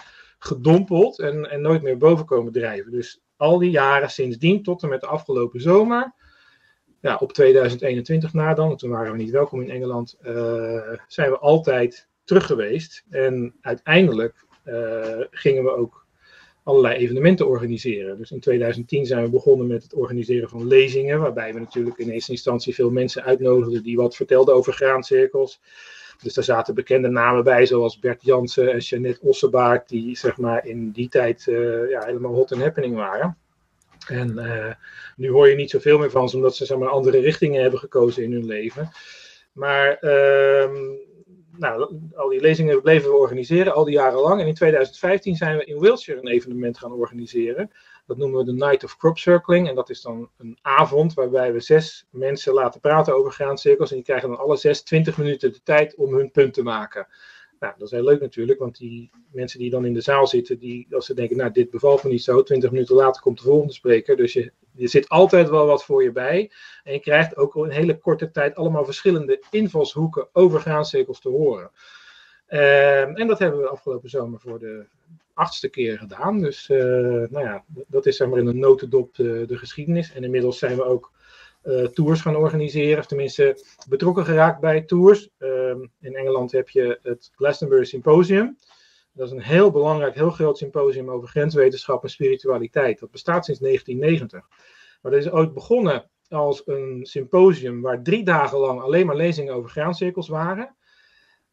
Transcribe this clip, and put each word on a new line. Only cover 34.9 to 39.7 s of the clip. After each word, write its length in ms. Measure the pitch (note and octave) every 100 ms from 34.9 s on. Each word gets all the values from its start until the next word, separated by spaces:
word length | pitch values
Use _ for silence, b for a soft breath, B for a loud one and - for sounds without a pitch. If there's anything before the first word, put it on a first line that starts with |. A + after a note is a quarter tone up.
| B B B
nu 140 | C3
hoor 200 | C3 C#3
je 60 | C#3
niet 140 | C#3
zoveel 280 | C3+ D3 D3
meer 140 | D3
van 180 | C3 B2+
ze, 60 | B2+
omdat 200 | C3 -
ze, 100 | B2
zeg 120 | C3+
maar, 120 | B2+
andere 300 | C#3 C3 C3
richtingen 420 | C3+ D#3 D#3 C#3
hebben 180 | B2+ B2
gekozen 440 | - C3 A#2+ A#2
in 80 | A#2
hun 140 | A#2+ A2+
leven. 440 | G#2+ A2+ C3+ D#3+ B B B B B B
Maar, 440 | - C#3+